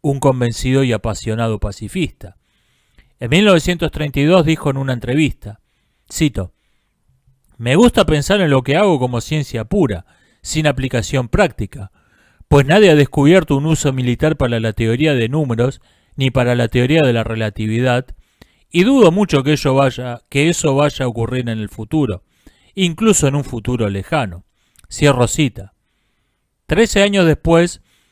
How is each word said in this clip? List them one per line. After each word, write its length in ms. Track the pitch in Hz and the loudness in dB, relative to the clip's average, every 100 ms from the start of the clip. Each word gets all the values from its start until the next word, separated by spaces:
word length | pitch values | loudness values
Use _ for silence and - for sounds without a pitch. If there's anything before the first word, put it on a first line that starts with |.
un 180 | 147 139 | -4 0
convencido 640 | 143 127 120 113 127 135 | 0 0 -2 -2 0 0
y 80 | 131 | 0
apasionado 680 | 110 113 101 113 110 113 107 | -2 -4 -8 -6 -4 -4 -4
pacifista. 800 | 104 - 107 190 160 - 95 - _ _ _ _ _ _ _ _ | -6 -8 -10 -6 -6 -8 -20 -20 _ _ _ _ _ _ _ _
En 120 | 120 | -2
mil 140 | 160 208 | 2 4
novecientos 460 | 175 - 175 160 | 4 2 -4 -4
treinta 280 | - 151 139 | -4 -6 0
y 60 | 147 | 2
dos 200 | 185 156 | 4 2
dijo 240 | 160 147 | 0 -2
en 80 | 135 | -4
una 160 | 135 | -4
entrevista, 680 | 123 117 139 143 - 104 107 _ _ _ _ _ | -6 -4 -2 -2 -4 -14 -20 _ _ _ _ _
cito, 420 | - 151 - 92 - _ _ _ _ _ _ _ _ _ - | -4 -4 -2 -10 -14 _ _ _ _ _ _ _ _ _ -8
"Me 180 | 113 151 | 0 4
gusta 300 | 240 - 151 | 4 4 2
pensar 360 | 151 139 202 | 0 0 0
en 100 | 170 | 2
lo 100 | 135 | 2
que 140 | 127 151 | 2 0
hago 240 | 208 147 | 2 2
como 200 | 123 120 | 0 -4
ciencia 440 | - 156 139 117 110 | -4 -4 -4 -8 -4
pura, 400 | 202 139 92 - _ _ _ | 0 0 -2 -10 _ _ _
sin 260 | - 156 151 | -6 -2 -2
aplicación 600 | 135 131 120 107 131 120 | -2 -4 -4 -2 -4 -2
práctica, 640 | - 185 - 104 - 98 _ _ _ _ _ _ | 0 0 -2 -10 -10 -18 _ _ _ _ _ _
pues 180 | 143 135 | 2 4
nadie 240 | 190 202 | 4 6
ha 60 | 151 | 6
descubierto 600 | 139 - 143 185 160 139 | 2 2 4 4 4 -2
un 120 | 156 | 0
uso 260 | 160 147 | 0 -2
militar 420 | 131 123 120 151 156 | -2 -2 0 -2 0
para 240 | 123 117 | -2 -2
la 140 | 113 | -4
teoría 400 | 107 113 120 156 | -2 -2 0 0
de 160 | 131 113 | 0 -2
números 500 | 151 143 117 123 - _ _ _ - | -2 -2 0 -2 -4 _ _ _ -4
ni 140 | 135 | 0
para 240 | 127 123 120 | 0 0 0
la 120 | 117 | 0
teoría 340 | 127 123 160 | 0 2 2
de 120 | 139 | 2
la 100 | 117 | 0
relatividad, 840 | 110 110 107 104 110 110 127 123 131 - _ _ _ _ _ | -2 -4 -6 -4 -4 -2 0 -2 -4 -16 _ _ _ _ _
y 140 | 175 | 0
dudo 280 | 202 277 190 | 2 6 4
mucho 320 | 180 202 143 | 4 0 0
que 100 | 135 | 0
ello 220 | 151 143 131 | 0 0 2
vaya, 460 | 139 123 123 120 _ | 0 -2 -10 -12 _
que 220 | 139 156 | -2 0
eso 260 | 170 156 135 | 0 0 0
vaya 300 | 147 - 131 | 0 -2 -6
a 20 | |
ocurrir 400 | 113 113 127 120 | -4 -4 -4 -4
en 120 | 110 | -6
el 100 | 104 | -8
futuro, 540 | - 110 156 131 95 - _ - _ _ | -12 -6 -2 -2 -4 -12 _ -20 _ _
incluso 540 | - 180 160 220 196 139 | -4 -2 0 2 2 2
en 80 | 143 | -2
un 80 | |
futuro 460 | 135 120 107 123 107 | -6 -8 -6 -2 -2
lejano". 540 | 98 - 156 107 87 - _ _ _ _ | -4 -4 -4 -4 -8 -20 _ _ _ _
Cierro 380 | - 147 127 117 | 0 2 4 0
cita. 480 | - 139 - 101 _ _ _ _ _ _ _ _ _ _ | 0 -2 -4 -16 _ _ _ _ _ _ _ _ _ _
Trece 380 | 160 226 202 | 0 0 2
años 220 | 202 202 165 | 2 2 2
después, 580 | 147 165 165 170 - _ _ _ | 2 2 2 2 -4 _ _ _